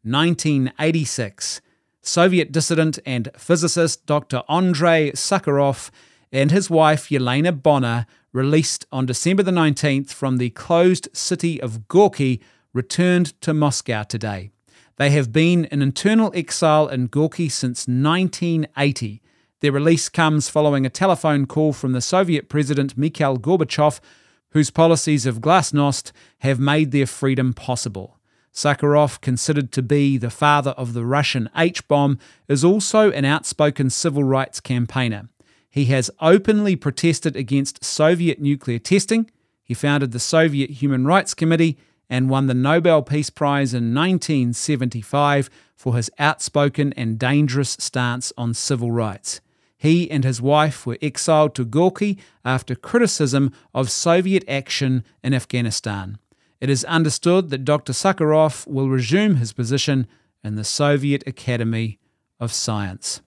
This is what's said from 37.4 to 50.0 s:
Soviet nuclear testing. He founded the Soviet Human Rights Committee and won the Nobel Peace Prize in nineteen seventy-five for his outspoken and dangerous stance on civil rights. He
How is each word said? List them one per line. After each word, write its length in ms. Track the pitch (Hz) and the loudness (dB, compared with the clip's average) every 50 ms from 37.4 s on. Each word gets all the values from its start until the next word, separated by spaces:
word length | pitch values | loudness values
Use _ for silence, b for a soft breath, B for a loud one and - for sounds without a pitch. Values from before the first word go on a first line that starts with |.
| 135 110 139 139 139 - - - - | -4 -2 -2 -2 -2 -2 -8 -10 -10
Soviet 560 | - - - 156 160 175 170 175 165 143 - | -8 0 2 4 4 4 4 2 -2 -2 0
nuclear 380 | 143 143 143 135 - - 120 117 | -2 -2 -2 -2 -4 -6 -6 -6
testing. 520 | _ - 185 202 - - 226 226 226 _ _ _ _ _ _ _ _ | _ 0 0 0 2 0 0 -2 -2 _ _ _ _ _ _ _ _
He 100 | - 120 | -10 -6
founded 380 | - - 143 143 147 139 127 | -2 0 0 0 0 0 -2
the 80 | 117 120 | -4 -6
Soviet 500 | - - - 160 165 160 143 139 139 - | -4 2 2 4 4 4 2 0 -4 -4
Human 340 | 147 120 143 143 135 127 127 | -4 -4 -2 0 0 0 2
Rights 280 | 143 175 196 - - - | 2 2 2 0 -2 -4
Committee 440 | - 165 160 165 165 165 165 135 b b b b b b b | -2 0 2 4 4 2 0 0 b b b b b b b
and 160 | 127 127 131 | -2 0 0
won 200 | 131 131 135 139 | 2 2 0 0
the 80 | 131 123 | 0 0
Nobel 480 | 127 127 139 160 175 165 175 165 151 131 | 0 2 2 2 2 4 4 4 4 2
Peace 260 | - 139 151 147 - | 0 -2 -2 -2 -4
Prize 420 | _ - 151 143 143 139 139 127 | _ -4 -2 0 0 0 0 -2
in 220 | 123 123 117 113 117 | -2 -2 -2 0 0
nineteen 580 | 139 165 185 190 165 - - 156 139 123 120 | 0 2 2 0 0 0 0 0 0 0 0
seventy-five 960 | 120 - - - 151 127 127 123 - 117 104 - - 143 147 143 143 139 131 b b b b b b | -2 -4 -2 -2 -2 -2 -2 -4 -4 -6 -8 -4 0 0 2 2 2 0 -2 b b b b b b
for 200 | _ - 131 117 | _ -4 -2 -2
his 140 | 123 110 - _ | -2 -2 -4 _
outspoken 760 | - 147 151 156 - - - - 147 143 143 - - 143 143 - | 0 0 0 0 -2 -8 -4 0 0 0 0 0 -2 -2 -2 -2
and 260 | - 123 113 110 107 | -4 -4 -4 -4 -2
dangerous 580 | 127 123 139 147 151 131 123 139 135 - - - | -2 0 2 2 2 2 0 -2 -2 -2 -4 -8
stance 540 | - - - 127 123 120 120 123 - - - | -8 -6 -4 -2 -2 -2 -4 -6 -8 -10 -8
on 200 | - 120 117 110 | -6 -6 -4 -4
civil 360 | - - - 143 120 120 117 | -4 -4 -4 -2 -2 -2 -2
rights. 500 | 117 117 113 107 101 - - - - - _ _ _ _ _ _ _ | -2 -2 -2 -4 -6 -10 -12 -12 -12 -12 _ _ _ _ _ _ _
He 320 | _ - 151 165 175 | _ 2 2 4 2